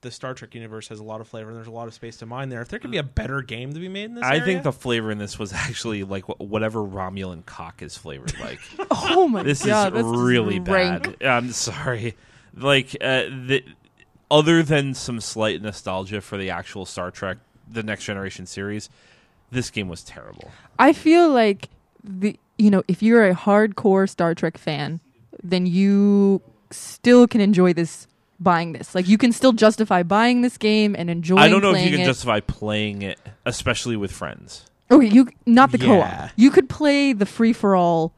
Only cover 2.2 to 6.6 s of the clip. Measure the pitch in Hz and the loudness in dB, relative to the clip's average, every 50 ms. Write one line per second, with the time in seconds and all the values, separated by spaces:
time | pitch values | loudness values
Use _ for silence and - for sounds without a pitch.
2.2 | - 113 120 127 135 135 127 117 117 - - 208 - - 240 143 147 131 - - | -18 -14 -12 -12 -12 -10 -10 -12 -12 -12 -14 -14 -14 -10 -8 -8 -8 -6 -6 -8
3.2 | 220 - 135 139 127 113 113 113 123 131 147 160 175 185 190 196 208 220 233 233 | -6 -6 -8 -8 -8 -10 -12 -12 -12 -12 -12 -14 -14 -12 -12 -12 -14 -14 -12 -8
4.2 | 175 127 139 156 147 180 190 180 - 151 123 - - 127 120 117 110 110 107 104 | -4 -2 -2 -2 0 -2 -4 -2 -4 -6 -6 -6 -4 -4 -2 -2 -2 -4 -6 -8
5.2 | 104 98 - - 110 98 95 85 - - 117 - - 117 110 104 98 95 98 98 | -8 -12 -10 -12 -12 -10 -8 -10 -10 -8 -10 -10 -8 -8 -6 -6 -8 -8 -10 -10
6.2 | 92 - - _ - 101 104 107 | -10 -12 -12 _ -10 -6 -4 -4